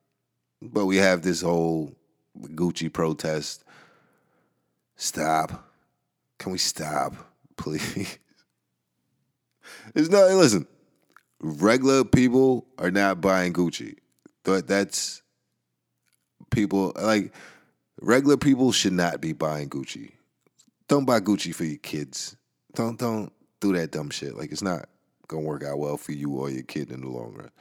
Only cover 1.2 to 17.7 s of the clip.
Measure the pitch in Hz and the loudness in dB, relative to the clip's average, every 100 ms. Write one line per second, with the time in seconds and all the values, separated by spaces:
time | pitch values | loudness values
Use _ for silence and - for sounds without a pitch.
1.2 | 87 82 87 85 82 80 73 - _ _ | 0 -2 0 2 2 0 -4 -12 _ _
2.2 | _ - - 80 87 82 82 - 80 76 | _ -20 -10 -2 -2 -2 -6 -2 -2 -2
3.2 | 82 78 73 - _ - - _ _ _ | -4 -4 -6 -12 _ -20 -20 _ _ _
4.2 | _ _ _ _ _ _ _ - - - | _ _ _ _ _ _ _ -10 -8 -4
5.2 | 78 78 80 - - _ _ _ _ _ | 0 0 -2 -8 -18 _ _ _ _ _
6.2 | _ - - 92 - - 76 73 69 - | _ -12 -8 -4 -4 -4 -4 -2 -4 -6
7.2 | - _ _ - 76 78 - - - - | -20 _ _ -12 -6 -6 -6 -8 -8 -12
8.2 | _ _ _ _ _ _ _ _ _ _ | _ _ _ _ _ _ _ _ _ _
9.2 | _ _ _ _ - - - 160 160 202 | _ _ _ _ -20 -20 -4 0 4 8
10.2 | 185 190 151 98 - _ _ _ _ _ | 8 8 8 6 -2 _ _ _ _ _
11.2 | _ - 78 73 101 127 131 135 110 127 | _ -12 -10 2 4 4 4 4 2 2
12.2 | 127 127 131 123 - - 90 98 98 90 | 4 4 4 2 -4 -6 -2 2 0 2
13.2 | 95 95 90 87 85 - 107 - _ _ | 2 2 0 0 -2 -4 -12 -18 _ _
14.2 | _ _ - 95 90 98 98 - - - | _ _ -2 -2 0 0 0 -4 -8 -10
15.2 | _ _ _ _ _ _ _ _ _ _ | _ _ _ _ _ _ _ _ _ _
16.2 | _ _ - - 101 98 92 - 104 107 | _ _ -4 0 2 0 -2 -2 2 2
17.2 | 90 - - - _ | 0 -10 -20 -20 _